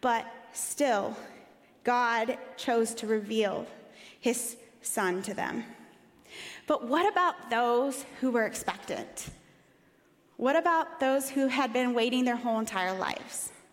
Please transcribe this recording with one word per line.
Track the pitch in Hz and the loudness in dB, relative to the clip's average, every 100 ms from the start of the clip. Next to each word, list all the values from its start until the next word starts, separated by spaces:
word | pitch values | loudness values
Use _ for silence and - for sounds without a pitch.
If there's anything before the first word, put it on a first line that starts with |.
but | 254 226 - - - | 2 0 -2 -14 -16
still, | - - - 285 214 - - - - - - _ _ | -10 -8 0 2 2 0 -6 -12 -18 -20 -20 _ _
God | - 247 240 233 226 247 - - | 0 2 4 2 0 -2 -6 -8
chose | - 233 226 226 | 0 2 2 -2
to | 214 | 0
reveal | 220 208 220 202 - - - - - - - | -2 0 0 2 0 -6 -14 -20 -20 -20 -4
his | - 247 - - - - | -2 0 -4 -10 -18 -12
son | - - 190 180 | -6 -2 0 0
to | 190 202 | -4 -4
them. | - - 226 - - - - _ - - - - - | -4 -4 -8 -14 -20 -20 -20 _ -20 -16 -14 -16 -2
But | 302 233 | -2 2
what | 294 392 | 2 2
about | 403 359 - - | 4 2 0 -2
those | 233 240 240 277 269 - - | 2 4 4 2 -2 -10 -4
who | 262 | 0
were | 240 214 | 2 0
expectant? | - - 185 - 170 - - - - - - _ _ _ _ _ _ _ _ | -2 -6 -6 -6 -6 -6 -12 -14 -14 -20 -20 _ _ _ _ _ _ _ _
What | 247 302 | 2 4
about | 339 330 320 - | 4 4 2 0
those | 262 269 269 | 2 2 2
who | 277 269 | 2 2
had | 254 269 | 2 2
been | 233 247 | 2 2
waiting | 240 226 254 254 | 2 2 2 2
their | 240 | 0
whole | 247 226 | 0 0
entire | 220 196 185 190 | 0 -2 -2 0
lives? | 185 - - - - - - | -2 -4 -8 -10 -10 -12 -20